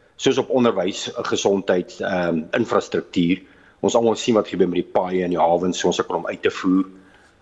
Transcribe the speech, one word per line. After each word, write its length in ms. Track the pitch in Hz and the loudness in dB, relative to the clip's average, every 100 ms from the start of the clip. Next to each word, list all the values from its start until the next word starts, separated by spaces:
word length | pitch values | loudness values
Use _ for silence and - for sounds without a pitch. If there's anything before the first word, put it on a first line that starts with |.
| _ - | _ -2
soos 220 | 135 127 | 0 2
op 120 | - | 2
onderwys, 600 | 131 120 95 90 - - - | 2 2 2 -2 -4 -8 -8
gesondheid, 840 | - 107 104 98 95 92 - - | -4 0 2 2 2 0 -2 -6
ehm, 420 | 98 92 87 82 82 | -4 -2 0 -2 -2
infrastruktuur. 880 | 120 110 98 - 90 - - 85 92 - - - _ | -2 0 -2 0 -4 -2 0 0 0 -6 -20 -20 _
Ons 140 | 98 117 | 0 2
almal 200 | 117 104 | 2 0
sien 200 | - 110 | 2 2
wat 120 | - | 2
gebeur 200 | 90 90 | 0 0
met 80 | 87 | 0
die 160 | - | -2
paaie 320 | 104 92 92 | -2 0 -2
en 60 | 90 | 0
die 100 | 85 | 0
hawens, 400 | 85 85 92 - | 2 2 0 -2
so 80 | 90 | 0
ons 80 | 85 | -2
sukkel 200 | - - | -2 -4
om 120 | - | -6
uit 140 | 92 | -4
te 100 | - | -4
voer. 340 | - 95 95 92 - - - _ _ | -2 0 2 0 -8 -20 -20 _ _